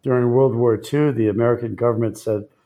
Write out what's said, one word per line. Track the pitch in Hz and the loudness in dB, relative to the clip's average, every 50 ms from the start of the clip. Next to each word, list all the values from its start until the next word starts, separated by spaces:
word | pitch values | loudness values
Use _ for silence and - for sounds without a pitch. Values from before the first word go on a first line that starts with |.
| _ | _
during | 135 127 123 123 120 120 | -2 0 2 2 2 2
World | 127 135 131 107 | 4 2 2 2
War | 117 120 120 110 | 2 2 2 0
Two, | 101 104 - - 143 151 147 135 | 0 -2 -4 -2 0 0 0 0
the | 117 113 107 | 0 0 0
American | 98 104 117 120 120 120 120 110 104 | 2 2 2 2 0 0 -2 -8 -6
government | 95 117 120 117 107 117 110 104 - | -2 -2 -2 0 0 -2 -4 -4 -6
said, | - - 110 104 101 - _ _ _ | -4 -4 -4 -4 -4 -8 _ _ _